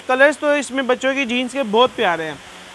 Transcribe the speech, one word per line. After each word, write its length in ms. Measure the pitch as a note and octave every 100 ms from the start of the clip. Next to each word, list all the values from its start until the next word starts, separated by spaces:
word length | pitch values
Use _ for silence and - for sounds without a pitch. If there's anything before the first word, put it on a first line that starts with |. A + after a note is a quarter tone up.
| -
colors 300 | B3+ C#4 D4
तो 160 | D4+ D4
इसमें 300 | C4 B3+ B3
बच्चों 260 | B3+ C4 C4+
की 100 | B3+
jeans 280 | B3 B3+
के 100 | C4+ A3+
बहुत 300 | G#3+ B3+ B3+
प्यारे 280 | G#3 E3
हैं, 140 | D#3+ C#3 - - -